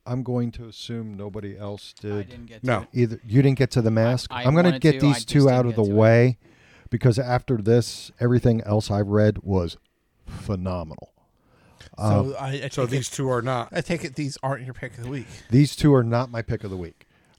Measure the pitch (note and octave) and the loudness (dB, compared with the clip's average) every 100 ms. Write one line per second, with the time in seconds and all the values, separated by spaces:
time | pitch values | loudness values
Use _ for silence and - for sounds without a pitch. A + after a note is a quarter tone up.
0 | - B2+ B2 B2 A#2+ A2+ A#2 - - A#2 | -10 -8 -4 -4 -4 -8 -16 -18 -12 -10
1 | A2 G2 G2+ G2+ G2+ G2 G#2 G2+ - - | -10 -12 -12 -12 -12 -12 -12 -12 -16 -16
2 | G#2 G#2 G2 - A#2 A2+ B2+ A2 - B2 | -8 -8 -8 -14 -20 -10 -4 -4 -4 -2
3 | A#2+ A2+ A#2 A#2 C#3 C3 C3 B2+ A2 A2 | -2 -4 -2 2 4 2 0 0 0 2
4 | A2+ B2+ - B2 B2 D#3+ F3 C3+ D#3 C3+ | 2 0 -6 -4 2 4 4 4 2 4
5 | C#3+ B2+ - D3 C3+ B2+ B2 A2+ G2+ G#2 | 2 2 2 4 4 4 2 2 2 4
6 | A2 A#2 B2 B2 _ _ _ _ - A#2+ | 6 6 4 2 _ _ _ _ -8 0
7 | C3 A#2 B2 B2 - A#2+ G2+ A#2+ A2+ - | 2 2 0 -2 -2 -2 4 4 2 -6
8 | - - A#2+ B2 B2 A2+ G#2 G#2+ - G2+ | -16 -4 0 2 2 2 0 -2 0 -2
9 | G2+ G#2 G#2+ G#2 F#2 F#2+ E2+ - _ _ | 0 2 2 2 -2 -2 -2 -8 _ _
10 | _ _ - F2+ - F#2+ F#2 F2+ D#2+ - | _ _ -18 -12 -8 -6 -6 -6 -10 -14
11 | - _ _ _ _ _ _ _ - - | -20 _ _ _ _ _ _ _ -20 -6
12 | G#2+ G#2 C3 C#3 C3+ C#3 C3 - B2 C3+ | 0 0 0 -4 -8 -6 -6 -4 -4 -4
13 | A#2 - C3+ B2 A#2+ B2+ A#2+ F3+ - E3+ | -6 -6 -2 -2 -2 -4 -6 -8 -6 -6
14 | D3 C3 C#3+ - C3+ C3+ B2+ B2 B2+ - | -8 -8 -8 -6 -8 -8 -10 -14 -14 -12
15 | A#2+ C#3 G#2+ - - A#2+ C#3+ - D3+ C3+ | -10 -10 -12 -16 2 4 4 4 4 4
16 | A#2 A#2 B2+ A#2 A2 A2+ G2+ F#2 E2 - | 4 -2 -4 -8 -8 -8 -8 -10 -12 -16
17 | _ _ _ | _ _ _